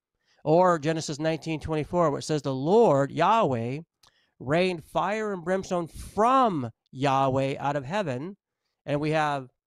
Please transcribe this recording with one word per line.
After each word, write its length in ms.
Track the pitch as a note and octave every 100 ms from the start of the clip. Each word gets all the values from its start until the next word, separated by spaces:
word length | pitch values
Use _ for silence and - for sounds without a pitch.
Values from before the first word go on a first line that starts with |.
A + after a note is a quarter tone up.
| _ _ _ _
Or 360 | D3 E3 F#3 E3
Genesis 400 | D3 D#3+ D#3 C#3
nineteen 420 | D#3+ D#3+ D#3+ D3+
twenty-four, 500 | D3+ D#3 C#3 F3 D#3+
where 100 | C#3
it 20 |
says, 180 | - D3+
"The 140 | C#3
Lord, 580 | C3 D3+ A3 G#3+ C#3 C#3
Yahweh, 680 | C3+ F3 A3+ E3+ A#2+ A#2 C#3+ - _ _ _ _ -
rained 460 | A#2+ E3 F#3 E3+
fire 500 | - D#3+ F3+ A3 G#3+
and 100 | F#3+
brimstone 420 | E3 F#3+ F#3 F3+ E3
from 840 | - - G3 A#3 C4+ A#3 D#3+ A#2 - _
Yahweh 640 | C3+ C#3 C3+ C3+ C3 C3+ D3
out 180 | C#3 C#3+
of 80 |
heaven." 540 | C3 G#3 E3+ B2 E3+ G3+ _ _ _ _ D3
And 160 | C#3+
we 80 | D3+
have 400 | D#3 D3+ C#3+ B2+ _